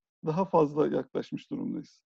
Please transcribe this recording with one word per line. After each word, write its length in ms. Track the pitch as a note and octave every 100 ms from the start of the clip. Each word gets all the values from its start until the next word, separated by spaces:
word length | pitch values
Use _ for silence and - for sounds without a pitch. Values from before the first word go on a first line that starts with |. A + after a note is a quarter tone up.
| _ _ D#3+
daha 180 | D#3+
fazla 420 | F#3 E3+ D3 D3 D#3
yaklaşmış 640 | D3+ B2+ C#3+ - - -
durumdayız. 520 | - - F#2 - _